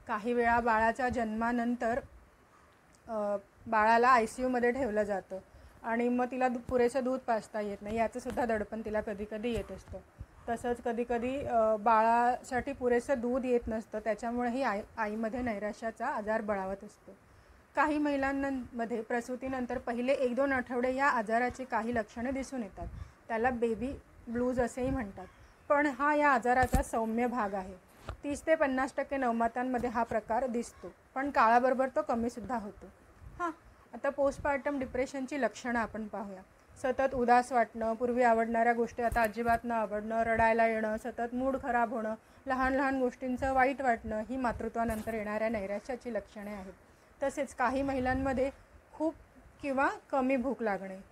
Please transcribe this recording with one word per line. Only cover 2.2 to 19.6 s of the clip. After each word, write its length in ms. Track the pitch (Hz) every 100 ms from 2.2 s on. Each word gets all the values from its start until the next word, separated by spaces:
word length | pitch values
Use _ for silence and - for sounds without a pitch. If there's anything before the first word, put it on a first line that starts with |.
| - _ _ - - _ _ _ -
अ, 280 | 220 202 202 - - -
बाळाला 420 | 220 214 233 240
आयसीयूमध्ये 640 | 254 226 - 254 247 240
ठेवलं 300 | 254 254 208
जातं 360 | 208 196 - 190 - - - -
आणि 260 | 233 233 240
मग 180 | 247 247
तिला 180 | 254 254
दु-, 120 | 240 -
पुरेसं 360 | 247 240 269
दूध 160 | 247 262
पाजता 400 | 262 226 - 214
येत 180 | 208 202
नाही, 140 | 208 226
याचंसुद्धा 480 | 220 247 247 220
दडपण 380 | 240 220 208 220
तिला 160 | 214 214
कधीकधी 500 | 214 196 208 214 240
येत 220 | 220 190
असतं. 260 | 185 - - - - - - -
तसंच 340 | 233 247 240
कधीकधी, 600 | 233 226 240 240 247 269 -
अ, 300 | 240 220 220
बाळासाठी 960 | 208 220 226 233 240 247 - 247 240
पुरेसं 420 | 269 247 240 240 269
दूध 240 | 240 254
येत 160 | 254 240 240
नसतं, 320 | 226 214 214
त्याच्यामुळेही 640 | 214 208 240 240 247 247
आई, 180 | 254 202 - -
आईमध्ये 440 | 214 214 226 247
नैराश्याचा 640 | 247 202 208 - 226 226 233
आजार 340 | 269 208 220
बळावत 440 | 214 196 190 196
असतो. 320 | 214 - - - - - - - _ -
काही 220 | 294 302
महिलांमध्ये 1040 | 294 277 269 277 277 269 240 240 226 233
प्रसूतीनंतर 760 | 226 240 240 254 262 262